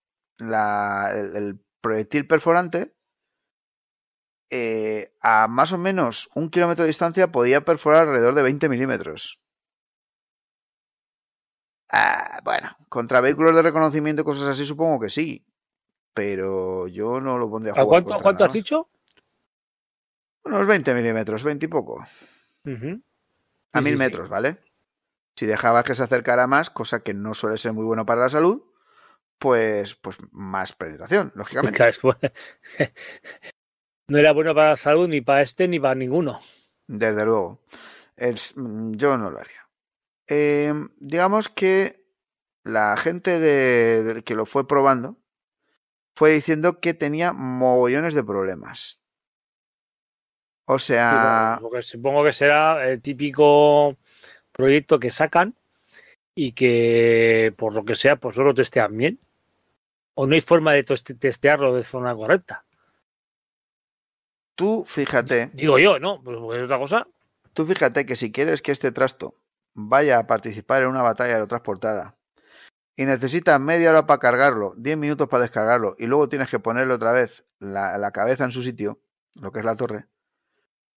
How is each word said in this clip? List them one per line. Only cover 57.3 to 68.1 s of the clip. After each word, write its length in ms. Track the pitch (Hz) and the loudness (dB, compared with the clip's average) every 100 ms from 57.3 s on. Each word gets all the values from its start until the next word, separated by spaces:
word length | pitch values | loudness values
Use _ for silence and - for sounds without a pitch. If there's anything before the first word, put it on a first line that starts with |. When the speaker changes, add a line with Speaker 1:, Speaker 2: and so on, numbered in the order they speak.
| 113 113 107 | 4 2 -2
Speaker 2:
por 160 | 110 | -4
lo 100 | 107 | -4
que 100 | 104 | -4
sea, 220 | 110 135 147 | 0 2 2
pues 220 | 127 110 | -2 0
no 60 | |
lo 100 | 139 | 2
testean 420 | 131 127 131 107 107 | 2 0 0 0 0
bien. 240 | 143 247 _ _ _ _ _ _ _ _ _ | -2 -4 _ _ _ _ _ _ _ _ _
O 120 | - 135 | -4 2
no 80 | |
hay 60 | 160 | 2
forma 320 | - 170 156 | 4 4 4
de 120 | 143 | 2
tos-, 200 | - 135 | 2 -4
testearlo 680 | - 123 135 117 143 147 139 | -6 -4 -4 0 2 2 2
de 80 | 127 | 0
forma 320 | 113 131 123 | -4 -6 -6
correcta. 500 | 117 110 185 - - _ _ _ _ _ _ _ _ _ _ _ _ _ _ _ _ _ _ _ | -6 -8 -10 -10 -20 _ _ _ _ _ _ _ _ _ _ _ _ _ _ _ _ _ _ _
Speaker 1:
Tú 320 | - 190 220 - | -4 -2 -2 -4
fíjate. 640 | - 139 135 127 123 117 | -6 -2 -2 0 -2 -2
Speaker 2:
Digo 260 | 131 151 135 | -4 2 4
yo, 200 | 190 156 | 6 2
¿no? 240 | 165 185 | -2 -8
Pues 160 | 127 117 | -10 -12
porque 220 | 113 120 | -8 -8
es 40 | |
otra 140 | 123 131 | -4 -4
cosa. 280 | 139 214 - _ _ _ _ | -2 -2 -4 _ _ _ _
Speaker 1:
Tú 140 | - 160 | -6 -4
fíjate 400 | 185 135 120 | 0 0 0
que 100 | 123 | -4